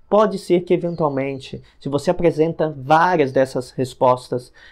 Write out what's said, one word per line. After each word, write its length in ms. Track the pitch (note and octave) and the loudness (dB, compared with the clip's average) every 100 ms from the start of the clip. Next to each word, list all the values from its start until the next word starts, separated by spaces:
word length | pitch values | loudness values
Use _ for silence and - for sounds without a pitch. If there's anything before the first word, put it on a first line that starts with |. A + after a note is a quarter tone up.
| - | 0
pode 300 | G3+ G#3+ F#3 | 2 2 -2
ser 220 | - F3+ | 0 0
que, 120 | F3+ | 2
eventualmente, 880 | F3 E3+ E3+ D3+ C3+ C3+ C3+ - C3 - _ | -2 -2 -2 -2 -2 -4 -8 -12 -16 -18 _
se 80 | C#3+ | -6
você 240 | C#3 F3+ | -4 -2
apresenta 600 | F3+ E3+ C#3+ E3 E3 D#3 C#3+ | 0 2 2 0 0 -4 -4
várias 540 | C3 D#3 F3+ F3 C3 | 2 4 4 2 2
dessas 400 | C3+ C3 C3+ B2 | 2 0 -2 -6
respostas, 800 | - B2+ - C3 B2+ - B2 - _ - | -6 -6 0 2 2 -2 -8 -8 _ -20